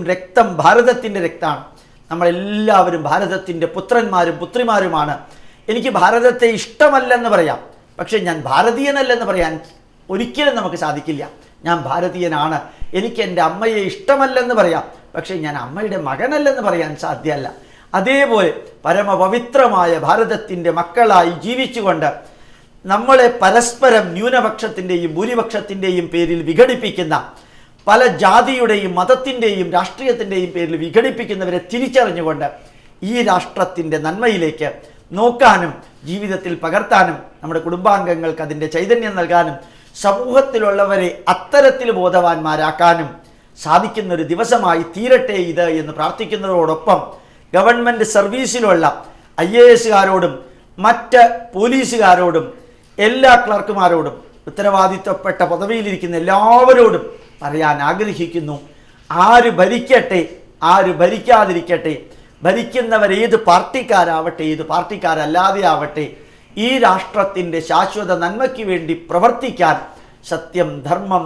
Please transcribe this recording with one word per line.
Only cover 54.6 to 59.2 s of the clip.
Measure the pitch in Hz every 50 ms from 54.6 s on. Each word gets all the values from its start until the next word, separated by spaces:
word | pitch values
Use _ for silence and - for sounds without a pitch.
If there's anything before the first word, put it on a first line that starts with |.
| 202 202 196 190 190 185 190 185 - 208 185 190 - 190 - - 180
പദവിയിലിരിക്കുന്ന | 170 170 165 196 202 226 226 214 202 190 160 180 170 175
എല്ലാവരോടും | 170 160 180 190 196 208 220 233 247 254 254 262 240 240 220 180 170 - - - - - - _ - -
പറയാൻ | 147 143 156 160 151 147 143 143
ആഗ്രഹിക്കുന്നു. | 147 170 190 214 208 185 - 170 165 - 170 156 147 147 - - - - _ - _ _ _ _ -
ആര് | 147 170